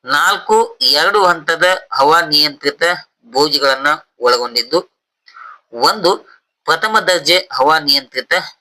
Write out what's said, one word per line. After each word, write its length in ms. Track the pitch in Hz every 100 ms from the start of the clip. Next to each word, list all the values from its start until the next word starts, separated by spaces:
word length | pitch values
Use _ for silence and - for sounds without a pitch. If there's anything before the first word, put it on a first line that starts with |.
| 123
ನಾಲ್ಕು 720 | 147 175 202 - 220 - -
ಎರಡು 440 | - 143 175 208 180
ಹಂತದ 640 | 170 151 160 180 185 -
ಹವಾ 280 | - 139 165
ನಿಯಂತ್ರಿತ 640 | 160 151 151 139 143 - 170 180 - _
ಬೋಗಿಗಳನ್ನ 640 | _ 127 151 151 139 135 147 151 _ _
ಒಳಗೊಂಡಿದ್ದು, 720 | 123 120 120 117 120 170 - _ _ _ _ - - - _
ಒಂದು 440 | 117 147 208 175 - - _ _ _
ಪ್ರಥಮ 360 | - - 220 220
ದರ್ಜೆ 500 | 190 175 143 180 -
ಹವಾ 260 | - 139 156
ನಿಯಂತ್ರಿತ 540 | 147 143 131 131 123 180 175 _